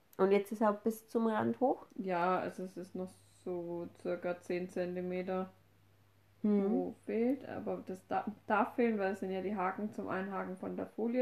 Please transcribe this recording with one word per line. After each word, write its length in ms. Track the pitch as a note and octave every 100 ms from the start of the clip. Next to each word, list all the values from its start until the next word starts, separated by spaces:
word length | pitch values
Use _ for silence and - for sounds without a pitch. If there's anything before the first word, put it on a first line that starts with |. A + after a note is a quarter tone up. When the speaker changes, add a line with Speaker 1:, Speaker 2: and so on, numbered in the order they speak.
| _ -
Speaker 1:
Und 140 | F#3+
jetzt 200 | G3+ G3+
ist 100 | G#3+
er 120 | G#3+
bis 340 | G#3 A3+ A3 -
zum 180 | A#3 A3+
Rand 340 | G#3+ A3+ A#3
hoch? 280 | B3+ E4+ - -
Speaker 2:
Ja, 420 | F#3+ F3+ F3 F3+
also 240 | - -
es 140 | F#3 -
ist 160 | F#3
noch 160 | F#3 F#3 - - -
so 440 | - F3+ E3+ E3+ F3 -
circa 380 | F3 F3 F3+ F3
zehn 280 | - F3+ F#3
Zentimeter 840 | F#3 F3+ F3+ F3+ F3+ F#3 F#3 F#3 - _ _ _ _ _ _ _ _
Speaker 1:
Mhm. 260 | G#3+ G#3 G3
Speaker 2:
wo 260 | A#3+ C#4 - -
fehlt. 420 | G#3+ A#3+ C#4 -
Aber 320 | - G3+ F3+ F#3+
das 180 | F#3 -
da-, 180 | F#3+ - G#3 -
darf 300 | G#3 A3 -
fehlen, 240 | A#3 G#3+
weil 140 | F#3+
es 80 | G3+
sind 100 | F#3+
ja 100 | F#3+
die 140 | F#3 G#3
Haken 360 | F#3 G3 G#3+
zum 160 | - G3
Einhaken 480 | F#3 G3 F#3+ F#3 F#3
von 180 | G3 F#3
der 100 | F#3
Folie, 360 | - A3+ B3